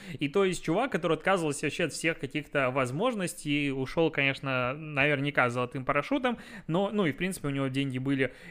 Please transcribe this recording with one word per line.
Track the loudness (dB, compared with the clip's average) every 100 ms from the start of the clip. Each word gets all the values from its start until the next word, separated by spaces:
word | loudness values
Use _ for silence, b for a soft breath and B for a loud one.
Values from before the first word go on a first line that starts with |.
| B -6
И | -2
то | 2 2
есть | 2
чувак, | 0 2 2
который | 0 0 2
отказывался | 2 2 2 0 -2
вообще | 0
от | -2
всех | 0 -2 -2
каких-то | -4 -6 -2 0 2
возможностей, | 2 0 0 0 0 -4 -4 -2 0 0
ушёл, | 0 0 2 2
конечно, | 4 2 0 -2 0 0
наверняка | -2 -4 2 2 4 2 2 2
с |
золотым | 2 -2 -2 -2
парашютом, | 0 0 0 0 -2 B -12 -2
но, | 0 0
ну, | 2 0
и, |
в | 0
принципе, | -4 -4 -4
у |
него | -2 -2
деньги | 0 -2 -2
были. | 0 0 0 B B